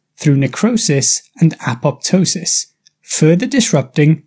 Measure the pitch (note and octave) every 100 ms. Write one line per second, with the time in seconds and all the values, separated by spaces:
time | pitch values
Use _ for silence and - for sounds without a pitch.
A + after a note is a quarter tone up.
0 | _ - D3+ C#3 C3+ - A3 A#3 - C#3
1 | - - - - E3 - - A#2+ D3 B2+
2 | - F#3+ F3 F3 E3 - - _ _ _
3 | - - D#3 F3 C4 C#4 - D3+ B2 -
4 | D3+ D#3+